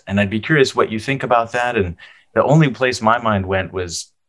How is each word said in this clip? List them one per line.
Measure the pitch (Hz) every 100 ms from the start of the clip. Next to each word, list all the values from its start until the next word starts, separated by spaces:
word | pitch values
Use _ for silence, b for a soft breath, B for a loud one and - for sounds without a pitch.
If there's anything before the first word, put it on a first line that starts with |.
| -
And | 101
I'd | 101
be | 110
curious | - 151 131
what | 117 -
you | 110
think | 139 135
about | 120 120 113
that. | 123 123
And | 117 90 85 B B B
the | 110
only | 120 156 143
place | 110 127 117
my | 110 120
mind | 117 101
went | 95 95 85
was, | 92 87 82 - _